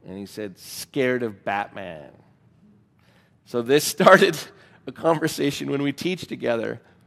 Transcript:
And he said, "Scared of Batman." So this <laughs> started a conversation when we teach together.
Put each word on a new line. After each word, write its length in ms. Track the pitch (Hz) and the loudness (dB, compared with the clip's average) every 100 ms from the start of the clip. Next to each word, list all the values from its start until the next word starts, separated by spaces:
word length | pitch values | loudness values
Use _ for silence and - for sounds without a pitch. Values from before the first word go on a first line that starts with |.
| - | -16
And 100 | 95 | -14
he 80 | 98 | -14
said, 320 | - 104 87 | -12 -12 -14
"Scared 640 | - - - 147 127 127 | -18 -16 -8 0 0 0
of 220 | 120 101 | -4 -6
Batman." 680 | - 101 101 107 92 78 67 - _ _ _ _ _ _ _ _ _ _ _ _ - | -4 -4 -4 -10 -12 -14 -18 -20 _ _ _ _ _ _ _ _ _ _ _ _ -8
So 160 | 123 | -4
this 220 | 117 147 | 2 2
<laughs> 120 | - - | 2 4
started 420 | 190 185 190 156 - - - - - | 8 8 8 0 -10 -20 -20 -20 -16
a 40 | |
conversation 760 | - 165 160 156 - 143 139 139 | -2 0 0 -2 -2 -4 -2 -4
when 120 | 139 | -4
we 80 | 143 | -4
teach 340 | 135 170 180 - | -4 -4 -6 -8
together. 540 | 123 123 117 107 117 - _ | -6 -4 -2 -4 -8 -14 _